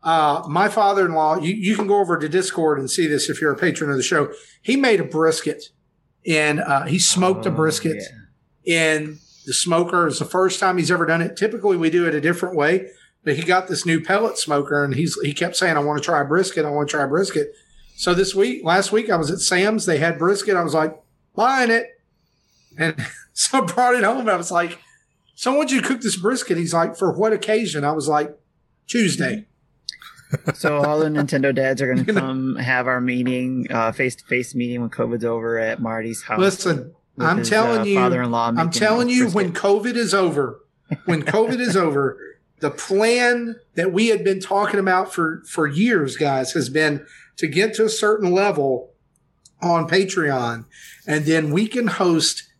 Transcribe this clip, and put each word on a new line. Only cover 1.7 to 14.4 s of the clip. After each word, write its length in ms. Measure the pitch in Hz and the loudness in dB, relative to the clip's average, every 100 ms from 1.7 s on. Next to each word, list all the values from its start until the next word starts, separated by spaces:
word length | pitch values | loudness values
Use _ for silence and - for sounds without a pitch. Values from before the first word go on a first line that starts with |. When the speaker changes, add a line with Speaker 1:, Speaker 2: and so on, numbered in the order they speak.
Speaker 1:
can 140 | 208 202 | -2 2
go 100 | 202 | 2
over 180 | 185 170 | 2 0
to 120 | 151 | 0
Discord 500 | 175 185 - 160 143 | -2 -2 0 0 0
and 100 | 131 | -2
see 200 | - 160 | -2 0
this 200 | 147 - | 0 -2
if 120 | 147 | -2
you're 100 | 156 | -2
a 40 | 135 | 0
patron 320 | 180 - 147 | 0 0 -2
of 60 | 135 | -2
the 80 | |
show. 280 | 120 160 143 - - _ | 0 0 -2 -6 -20 _
He 140 | - 269 | -2 0
made 240 | 269 202 | 4 2
a 40 | |
brisket, 640 | - 156 160 160 - 147 - _ _ _ _ _ | 0 0 2 2 -4 -6 -10 _ _ _ _ _
and, 360 | - 160 151 147 | 0 2 2 0
uh, 240 | - 139 | 0 0
he 160 | - 170 | 0 0
smoked 440 | - 185 180 185 190 | 2 2 2 0 -2
a 20 | |
Speaker 2:
Oh, 40 | |
Speaker 1:
brisket 440 | 147 156 151 165 156 98 110 - _ _ _ | 0 0 0 -4 -6 -8 -16 -20 _ _ _
Speaker 2:
yeah. 360 | - 165 160 156 | -2 2 2 0
Speaker 1:
in 180 | 151 151 _ _ 135 | -2 -12 _ _ -6
the 60 | |
smoker. 540 | 123 175 170 175 180 165 | -4 0 2 2 2 0
It's 140 | 131 | 0
the 40 | |
first 360 | 151 185 185 180 | -4 0 0 2
time 180 | 190 180 | 0 0
he's 140 | 165 | 0
ever 120 | 175 170 | 0 2
done 140 | 165 | 0
it. 140 | 170 - | 0 -2
Typically, 400 | 208 220 202 180 | -2 0 0 2
we 140 | 160 | 2
do 160 | 170 170 | 2 2
it 80 | |
a 60 | 151 | 0
different 340 | 147 175 180 | 0 -2 -2
way, 340 | 175 147 185 190 - _ _ | 0 2 0 -4 -20 _ _
but 100 | - | -4
he 80 | 143 | -4
got 240 | 165 185 185 | 2 0 0
this 180 | 170 | -6
new 160 | 170 165 | 0 -2
pellet 380 | 160 196 226 | 0 0 0
smoker, 460 | - | -2